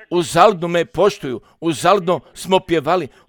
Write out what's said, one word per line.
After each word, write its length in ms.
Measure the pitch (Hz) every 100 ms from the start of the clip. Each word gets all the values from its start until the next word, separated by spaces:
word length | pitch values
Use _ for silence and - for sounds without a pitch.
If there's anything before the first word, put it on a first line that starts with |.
| -
uzaludno 580 | 175 165 165 202 185 170
me 160 | 170
poštuju", 560 | 160 151 196 - 147 117 _ -
uzaludno 600 | 165 156 - 202 175 165 -
smo 260 | - - 185
pjevali, 480 | - 165 143 185 151 _